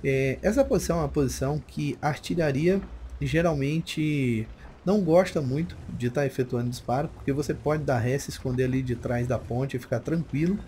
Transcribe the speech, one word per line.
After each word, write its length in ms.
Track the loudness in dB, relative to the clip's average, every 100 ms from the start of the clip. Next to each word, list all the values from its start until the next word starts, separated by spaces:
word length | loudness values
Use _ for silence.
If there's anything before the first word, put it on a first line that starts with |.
É, 360 | 2 2 2 2
essa 220 | 2 2
posição 320 | 4 2 2 0
é 60 |
uma 60 | 0
posição 540 | 2 0 0 -2 -2
que 340 | -4 -4 -4 -2
a 80 | -2
artilharia 720 | -4 -4 0 2 2 2 2 -2 -12 -12 -6
geralmente 1300 | 0 2 2 2 0 0 -2 -2 0 2 2 0 -2 -10 -18 -6 2
não 160 | 2
gosta 400 | 6 6 6 0
muito 340 | 0 -2 -2 -6 -10
de 180 | -4 -2
tá 160 | 0
efetuando 460 | 0 0 -2 0 -2
disparo, 380 | -4 -2 -2 -2
porque 260 | -6 -4
você 180 | -2 -2
pode 320 | -2 0 0
dar 140 | 2 2
ré, 200 | 2 0
se 120 | -4
esconder 340 | -6 -4 0
ali 180 | 2 2
de 140 | 0 -4
trás 320 | -2 -2 0
da 100 | -2
ponte 380 | -2 -2 -2 -4
e 20 |
ficar 220 | -4 -4
tranquilo. 580 | 0 -2 0 0 2 0